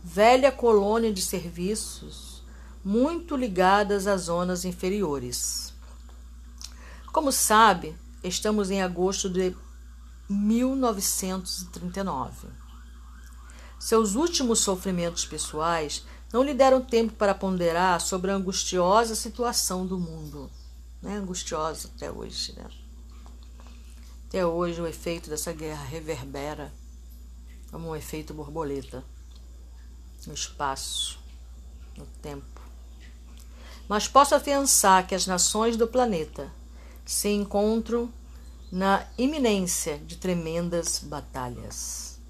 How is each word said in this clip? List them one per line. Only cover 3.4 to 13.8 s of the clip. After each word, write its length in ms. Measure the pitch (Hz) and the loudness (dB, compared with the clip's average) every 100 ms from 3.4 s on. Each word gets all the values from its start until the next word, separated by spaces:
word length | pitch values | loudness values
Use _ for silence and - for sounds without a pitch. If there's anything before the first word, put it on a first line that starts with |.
| 247 180 185 202 208 202 190 | 0 6 8 8 6 2 2
às 180 | 196 | 0
zonas 420 | 170 170 180 180 180 | 2 0 0 -2 -4
inferiores. 1080 | 180 185 208 175 139 123 120 - - - - - - - - - - - - - - - - - | -2 -2 0 0 -2 -4 -4 -4 -4 -8 -14 -18 -18 -18 -18 -18 -18 -18 -16 -16 -14 -16 -18 -2
Como 200 | - 294 | 2 2
sabe, 680 | 262 - 214 226 180 160 160 - - | 2 6 8 10 6 0 -12 -16 -8
estamos 460 | 180 180 214 214 190 | -4 0 2 2 2
em 120 | 196 | 2
agosto 480 | 185 175 185 190 196 | 0 2 2 2 0
de 260 | 180 185 180 - - - - - - - | 2 0 -2 -14 -18 -18 -18 -18 -18 -2
mil 460 | 202 208 226 254 269 | 2 4 4 4 4
novecentos 840 | 247 202 190 - 185 190 180 - | 2 2 0 0 -2 -2 -4 -8
e 40 | 180 | -8
trinta 340 | 175 175 185 | -8 -6 -4
e 20 | |
nove. 440 | 196 139 123 - - - - - - - - - - - - - - | -2 -2 -4 -8 -14 -16 -18 -18 -18 -18 -18 -18 -18 -18 -18 -18 -18
Seus 360 | - | -10